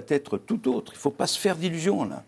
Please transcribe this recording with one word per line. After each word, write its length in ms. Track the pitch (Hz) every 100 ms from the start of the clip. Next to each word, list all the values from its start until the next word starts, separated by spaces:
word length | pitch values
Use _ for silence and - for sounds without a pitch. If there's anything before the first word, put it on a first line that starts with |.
| -
être 320 | 143 - 101
tout 280 | - - 131
autre. 260 | 120 - -
Il 20 |
ne 40 |
faut 100 | 143
pas 160 | - 139
se 100 | -
faire 200 | 202 170
d'illusions 480 | 180 165 170 202 113
là. 180 | -